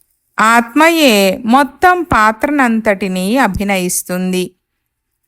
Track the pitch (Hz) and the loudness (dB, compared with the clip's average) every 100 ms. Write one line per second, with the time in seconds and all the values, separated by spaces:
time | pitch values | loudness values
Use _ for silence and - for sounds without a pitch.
0 | _ _ _ - 214 233 233 294 320 330 | _ _ _ -2 2 2 0 2 2 4
1 | 294 208 196 185 214 254 277 - 370 359 | 2 4 2 -2 0 0 0 0 2 2
2 | 320 247 214 220 285 294 247 226 220 196 | 0 2 2 0 -2 0 0 0 -2 -2
3 | 196 185 185 247 233 185 202 196 180 - | -4 -6 -2 0 0 -2 -4 -2 -4 -6
4 | - 180 185 180 180 - _ _ _ _ | -6 -6 -4 -4 -6 -10 _ _ _ _
5 | _ _ | _ _